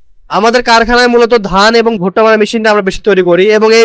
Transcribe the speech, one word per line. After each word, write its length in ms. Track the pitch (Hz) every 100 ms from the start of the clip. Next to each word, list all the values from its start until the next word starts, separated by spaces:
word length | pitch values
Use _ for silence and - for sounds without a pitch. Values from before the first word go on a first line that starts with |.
| - _ _ 165
আমাদের 220 | 220 247 240
কারখানায় 420 | 226 226 240 247
মূলত 180 | 240 226 240 190
ধান 220 | 185 214 233
এবং 100 | 226 220
ভুট্টা 180 | 185 202
মাড়াই 180 | 220 220
মেশিনটা 260 | 208 233 220
আমরা 120 | 208 190
বেশি 120 | - -
তৈরি 140 | 190 180
করি। 140 | 170 202 214
এবং 120 | 220
এই 60 | 226